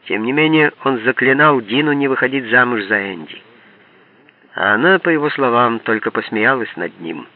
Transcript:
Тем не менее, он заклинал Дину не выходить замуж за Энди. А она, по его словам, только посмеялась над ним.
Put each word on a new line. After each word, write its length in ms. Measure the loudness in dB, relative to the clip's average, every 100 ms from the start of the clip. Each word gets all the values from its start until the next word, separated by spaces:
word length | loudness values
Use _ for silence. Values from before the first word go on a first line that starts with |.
| -6
Тем 180 | -4
не 80 | -2
менее, 400 | 0 2 4 2 0
он 180 | -4 -2
заклинал 600 | -2 0 0 4 4 2
Дину 320 | 0 -2 0
не 160 | 0 0
выходить 400 | 0 -2 -2 0
замуж 340 | 2 2 0
за 280 | -2 -4 -4
Энди. 300 | -10 -14 -20 -20 -20 -20 _ _ _ _ _ _ _ _
А 200 | -4 0
она, 240 | 2 4 2
по 120 | 2
его 180 | 0 0
словам, 520 | -2 0 2 2 0
только 300 | -2 -2 -2
посмеялась 640 | -6 -4 0 0 0 -4 -8
над 220 | -10 -10
ним. 260 | -12 -12 -14